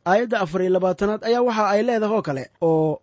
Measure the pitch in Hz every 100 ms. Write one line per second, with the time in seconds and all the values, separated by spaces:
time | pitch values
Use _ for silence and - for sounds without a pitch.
0 | 170 202 240 226 175 180 185 185 185 180
1 | 202 214 220 240 247 220 202 202 233 226
2 | 214 220 156 135 123 - 165 160 156 151